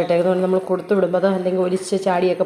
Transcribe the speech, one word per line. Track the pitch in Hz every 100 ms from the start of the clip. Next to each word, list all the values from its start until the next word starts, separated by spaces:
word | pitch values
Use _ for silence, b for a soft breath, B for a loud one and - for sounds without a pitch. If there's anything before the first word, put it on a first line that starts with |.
ഇട്ടേക്കുന്നത്. | 170 170 180
അതുകൊണ്ട് | 180 185
നമ്മൾ | 185 185
കൊടുത്തു | 180 - 196
വിടുമ്പോൾ | 170 180
അത് | 196 185
അല്ലെങ്കിൽ | 180 185 185
ഒലിച്ച് | 185 - 190 190
ചാടിയൊക്കെ | 180 180 175